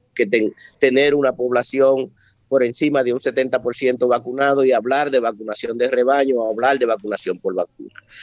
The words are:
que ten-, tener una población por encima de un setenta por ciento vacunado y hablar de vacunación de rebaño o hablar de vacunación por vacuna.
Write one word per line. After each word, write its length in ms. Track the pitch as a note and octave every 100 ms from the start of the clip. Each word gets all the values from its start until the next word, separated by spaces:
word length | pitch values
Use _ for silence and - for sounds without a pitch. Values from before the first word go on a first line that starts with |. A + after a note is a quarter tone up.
| _
que 120 | - A2+
ten-, 280 | A#2 G#2+ - - _
tener 360 | C#3 B2+ C#3+
una 180 | C#3+ C3+
población 800 | B2 B2 B2 A#2+ C3+ C3+ C3+ B2+ - _ _ _
por 140 | C3+
encima 380 | B2 A#2+ D3 C#3+
de 100 | B2
un 80 | B2
setenta 420 | - A#2+ C3 B2+
por 140 | B2+ A#2+
ciento 320 | C3 B2+ B2
vacunado 560 | A#2+ A#2+ C3 C#3 C#3
y 80 | C3
hablar 380 | B2 A2+ C3+ D3
de 100 | C3+
vacunación 580 | A2+ G#2+ A2 G#2+ A#2 A#2
de 100 | B2
rebaño 480 | B2+ B2 C#3 C#3 B2
o 140 | A2
hablar 280 | A2 B2+ C#3
de 60 |
vacunación 540 | A#2+ A2 G#2 G2+ - F2+
por 160 | F#2+
vacuna. 400 | F#2 F2 - - - - -